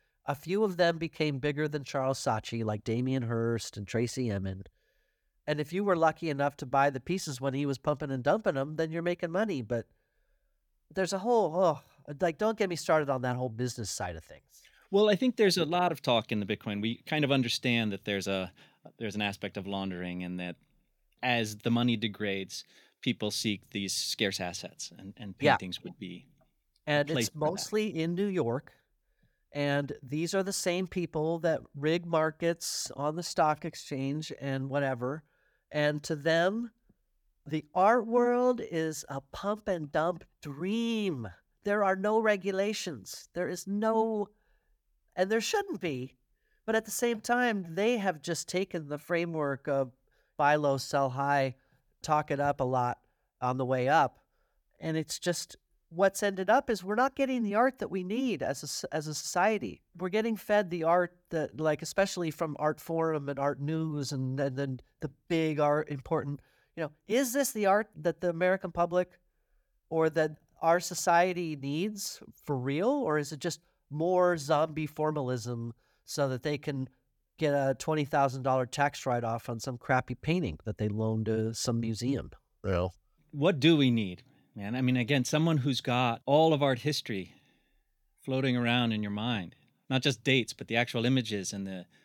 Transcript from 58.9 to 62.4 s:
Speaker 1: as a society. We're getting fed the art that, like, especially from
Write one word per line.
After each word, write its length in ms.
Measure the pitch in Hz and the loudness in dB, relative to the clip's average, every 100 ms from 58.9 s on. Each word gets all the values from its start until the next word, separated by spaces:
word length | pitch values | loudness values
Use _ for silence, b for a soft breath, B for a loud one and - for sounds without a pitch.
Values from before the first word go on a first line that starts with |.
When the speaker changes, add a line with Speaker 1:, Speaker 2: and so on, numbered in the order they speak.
Speaker 1:
as 160 | 156 151 | -6 -4
a 80 | |
society. 640 | 147 - 180 196 214 117 78 _ 170 | -6 -4 2 2 2 -4 -10 _ -8
We're 140 | 180 | -4
getting 260 | 202 226 214 | -2 -2 -4
fed 320 | - 208 185 | 0 2 2
the 140 | 170 | -2
art 340 | 160 180 175 - _ | 4 4 2 -4 _
that, 300 | 165 151 120 | -4 -4 0
like, 200 | 156 151 | 0 0
especially 520 | 165 - 196 - 165 | -2 0 0 0 -4
from 240 | - | -2